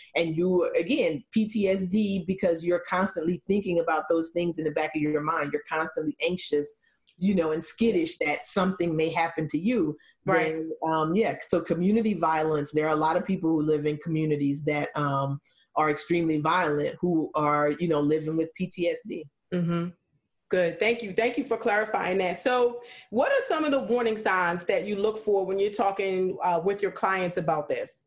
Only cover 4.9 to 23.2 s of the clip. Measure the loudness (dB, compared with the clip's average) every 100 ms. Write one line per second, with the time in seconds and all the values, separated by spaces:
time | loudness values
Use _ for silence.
4.9 | 0 0 0 0 -2 -2 -4 -4 -4 -2
5.9 | -4 -4 -2 -2 -2 -2 -2 -2 -10 _
6.9 | _ _ _ 0 2 2 -2 -4 0 2
7.9 | 2 0 -2 -4 -2 0 2 0 0 0
8.9 | 0 0 0 -2 -2 -4 -2 0 2 0
9.9 | -2 -14 _ 0 2 2 -2 -6 -4 0
10.9 | 2 2 2 0 -2 -2 -2 0 0 2
11.9 | 2 2 0 0 2 2 0 0 0 2
12.9 | 2 2 2 0 0 2 2 2 2 0
13.9 | -4 -2 0 0 0 0 0 0 -2 -2
14.9 | -2 0 0 0 -4 -10 _ _ 0 0
15.9 | 0 0 0 2 0 2 2 2 0 -2
16.9 | -2 0 0 0 0 2 2 2 0 0
17.9 | 2 2 0 0 -2 -4 -4 -6 -2 -2
18.9 | -2 -8 -12 -12 _ _ -2 0 -2 -4
19.9 | -8 _ _ _ _ _ 0 0 0 -2
20.9 | -2 -2 -2 0 -2 -2 -2 0 0 0
21.9 | -2 0 0 0 -2 0 2 2 0 -10
22.9 | -20 -4 0